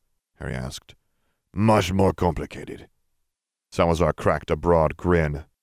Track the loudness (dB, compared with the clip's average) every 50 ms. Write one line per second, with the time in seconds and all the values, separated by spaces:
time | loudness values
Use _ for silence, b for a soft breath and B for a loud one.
0 | _ _ _ _ _ _ _ -14 -12 -10 -8 -8 -10 -10 -12 -14 _ -20 -20 _
1 | _ _ _ _ _ _ _ _ _ _ -4 0 2 4 4 2 2 0 0 2
2 | 2 2 2 0 0 -2 0 -2 -8 -10 -12 -14 -14 -14 -14 -16 -16 -20 _ _
3 | _ _ _ _ _ _ _ _ _ _ _ _ _ _ 0 0 2 2 4 2
4 | 2 0 0 0 0 -2 -2 -2 -2 -4 -4 -2 2 2 4 4 4 2 0 -2
5 | 0 2 2 2 2 0 -2 -6 -10 _ _ _